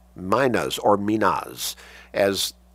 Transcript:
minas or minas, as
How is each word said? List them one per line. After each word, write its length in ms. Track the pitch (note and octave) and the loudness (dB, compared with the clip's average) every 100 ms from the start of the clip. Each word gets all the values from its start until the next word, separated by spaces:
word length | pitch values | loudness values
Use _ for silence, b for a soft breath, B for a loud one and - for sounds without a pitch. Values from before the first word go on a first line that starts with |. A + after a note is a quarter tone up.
| _ - | _ -12
minas 600 | F#2 A2 C3+ G#2 C#2 - | -2 2 2 2 -2 -2
or 180 | - G2+ | 2 2
minas, 800 | G2+ A2 G2 D#2 - B1+ - - B B B | 2 2 2 0 -4 -10 -10 -10 B B B
as 420 | - G2+ F#2+ - - _ | 0 0 0 -4 -8 _